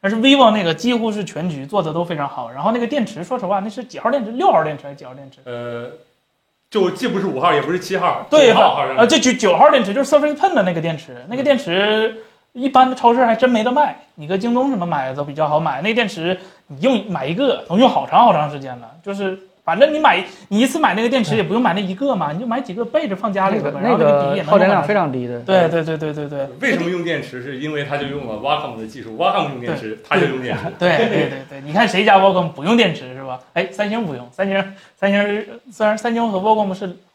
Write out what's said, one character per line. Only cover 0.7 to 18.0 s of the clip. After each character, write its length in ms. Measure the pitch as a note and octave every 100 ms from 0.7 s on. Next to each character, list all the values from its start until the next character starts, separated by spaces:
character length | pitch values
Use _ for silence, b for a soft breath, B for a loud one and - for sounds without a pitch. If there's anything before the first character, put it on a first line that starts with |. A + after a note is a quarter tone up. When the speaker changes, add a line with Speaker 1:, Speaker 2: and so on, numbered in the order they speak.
Speaker 1:
几 200 | D#3+ A#3+
乎 180 | A#3+ A3+
是 140 | G#3 F#3+
全 240 | D3 F3
局 160 | D3 C#3
做 180 | G3+
的 80 | D#3+
都 140 | D#3+ F3
非 100 | E3
常 100 | C#3
好， 240 | - A#2
然 140 | B2+
后 80 | F3
那 80 | A#3+
个 80 | A#3
电 180 | D4 A3
池， 160 | -
说 160 | F3 B3+
实 80 | F3+
话， 140 | G3
那 100 | G#3
是 140 | G#3+
几 160 | A3+ -
号 100 | A3+
电 140 | C#4
池？ 80 | G#3+
六 180 | A#3+ F#4+
号 140 | G#3
电 140 | D3+ C#3+
池 60 |
还 80 | C#3+
是 40 | C#3+
几 80 |
号 100 | B2+
电 160 | C3 C3+
池？ 120 | C3
Speaker 2:
呃， 480 | B2+ A#2+ A#2+ A#2 A#2+ - _ _ _ _ _ _ _
就 200 | A3 F3+
既 140 | F#3 B3
不 140 | F#3+
是 80 | F#3
五 100 | C3
号， 140 | F3
也 100 | D3
不 80 | C#3+
是 80 | F3+
七 200 | - F#3
号， 280 | F3 - -
Speaker 1:
对， 180 | D4+ C4+
Speaker 2:
九 80 | A3+
号 200 | G#3+ -
好 100 | C#3+
像 80 |
是。 60 | C3
Speaker 1:
呃， 40 | A3+
这 140 | D4
九， 140 | B3
九 240 | A3 G3+ E3+
号 120 | C#4+
电 140 | D4
池 100 | G3
就 80 | G#3+
是 80 | C#4
Surface 280 | D4 D4+ D4
Pen 160 | F#4+
的 100 | E4
那 100 | F#3
个 60 | E3
电 180 | E3 D#3+
池， 200 | - B2 C3
那 80 | B3
个 80 |
电 140 | C#4 C4
池 580 | - F3 G#3 G#3+ A3 A3 B B B
一 160 | B3 C4+
般 200 | C4 B3+
的 60 | B3+
超 180 | B3+
市 120 | A#3+ A#3+
还 100 | A3+
真 140 | B3+
没 120 | A#3
得 80 | A3
卖， 240 | C4 C#4+ - - -
你 100 | D3+
搁 120 | F#3+
京 160 | A#3
东 160 | A#3+ C4+
什 80 | B3
么 80 | F3
买 240 | D3+ C3
的 60 | C3
都 60 | C#3+
比 80 |
较 160 | C#3+ D3+
好 100 | D3+
买。 220 | D#3+ C3+
那 120 | F#3+
电 140 | A3+ A3
池 320 | - E3 F#3 B B _
你 120 | C#3
用， 260 | G#3+ A#3+ G3
买 160 | E3 C3
一 80 | F3
个 300 | C4+ - -
能 100 | F3+
用 120 | B3
好 180 | D#3+